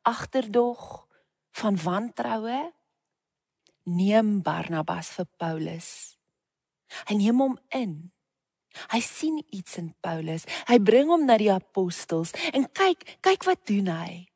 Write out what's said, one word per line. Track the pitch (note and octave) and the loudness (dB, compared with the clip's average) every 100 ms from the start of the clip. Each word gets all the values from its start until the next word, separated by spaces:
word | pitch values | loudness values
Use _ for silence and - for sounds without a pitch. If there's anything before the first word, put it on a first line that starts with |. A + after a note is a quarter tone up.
agterdog, | - A#3 - C4 A3+ A#3 A#3+ A#3+ - - _ _ _ _ _ | 0 -2 -4 -4 0 0 0 -4 -14 -20 _ _ _ _ _
van | - A3 G3 | -4 -2 0
wantroue, | D#3+ F#3 A#3 - A#3+ A3 A3 B3+ E4 _ _ _ _ _ _ _ _ _ _ _ - | -2 -4 -6 -8 -6 -4 -4 -6 -6 _ _ _ _ _ _ _ _ _ _ _ -6
neem | F3 G3 G#3+ G#3+ G3+ | 0 4 4 4 0
Barnabas | D#3+ E3 - E3 D#3 E3+ E3 | -2 -4 -4 -4 -4 -6 -6
vir | - F3+ _ | -8 -10 _
Paulus. | E3 D#3+ D#3+ E3 - - - _ _ _ _ _ _ _ _ - - | -6 -4 -8 -6 -4 -4 -6 _ _ _ _ _ _ _ _ -16 -4
Hy | G#3 | 2
neem | G3+ B3 | 4 4
hom | C4+ B3+ _ | 2 -2 _
in. | C4 A3 D3+ F3 _ _ _ _ _ _ - - | -6 -4 -8 -14 _ _ _ _ _ _ -20 -4
Hy | A#3 | -2
sien | - - D#4+ D#4 - | -2 -4 -4 -4 -8
iets | G3 - - | -12 -8 -6
in | E3 - | -8 -8
Paulus. | F3+ E3 D#3+ E3 - - - | -8 -6 -4 -6 -6 -10 4
Hy | A#3+ | 6
bring | G3+ A#3+ D4 | 8 6 6
hom | E4+ C#4 | 4 6
na | A3 | 4
die | G#3+ | 6
apostels. | F#3+ - - F3+ - - E3 E3 - E4 | 2 0 -2 -2 -4 -2 -2 -2 -4 -2
En | C#4 B3+ | -2 -2
kyk, | - F#4+ F4 - - | 2 2 2 -6 -2
kyk | F#4+ F#4+ | 2 2
wat | F#4 F#4 - | 2 -2 0
doen | G3+ F#3+ | 0 0
hy. | E3 F3 F3 F3+ | -4 -8 -14 -20